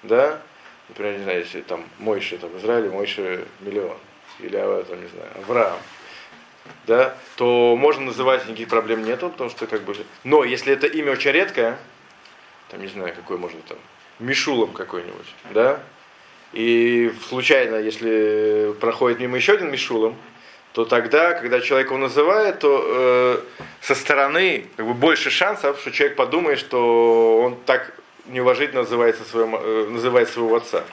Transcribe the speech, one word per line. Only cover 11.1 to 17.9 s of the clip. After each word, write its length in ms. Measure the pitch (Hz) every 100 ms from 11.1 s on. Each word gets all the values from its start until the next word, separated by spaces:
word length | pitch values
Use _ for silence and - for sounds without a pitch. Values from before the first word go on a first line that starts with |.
очень 180 | 131 143
редкое, 480 | 147 190 139 113 113 - - - - - - - - -
там, 120 | 95
не 80 | 95
знаю, 260 | 95 90
какое 240 | 85 87 92
можно 220 | 87 80 -
там, 100 | - - - - -
Мишулом 540 | 117 139 - 131 101
какой-нибудь, 540 | 92 95 90 87 92 - - -
да, 300 | 104 123 147 - - - - - - -
и 640 | - 113 117 120 120 117 110 -
случайно, 480 | 127 127 135 120 110
если 1000 | 107